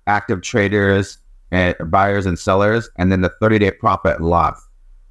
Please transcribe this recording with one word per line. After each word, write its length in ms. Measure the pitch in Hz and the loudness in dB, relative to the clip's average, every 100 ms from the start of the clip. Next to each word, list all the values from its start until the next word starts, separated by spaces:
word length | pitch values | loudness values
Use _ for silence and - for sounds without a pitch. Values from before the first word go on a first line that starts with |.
| - | -4
active 360 | 104 - 98 | -2 -2 -6
traders 760 | - 117 101 104 101 98 98 - - - - | -4 -2 0 2 2 2 0 -10 -20 -20 -6
and 260 | 90 90 - 82 | 0 0 -2 -2
buyers 400 | 98 98 101 95 | 0 0 0 -2
and 120 | 85 | -4
sellers, 520 | - 95 104 113 113 - | 0 2 2 0 -4 -2
and 120 | 90 | 0
then 100 | 95 | 2
the 80 | 90 - | 0 0
thirty-day 320 | 110 110 101 | 2 2 2
profit 460 | - 110 95 92 78 | 0 -2 0 -2 -2
and 80 | 82 | 0
loss. 340 | 85 76 - - - - - - | 0 0 -4 -20 -20 -20 -20 -20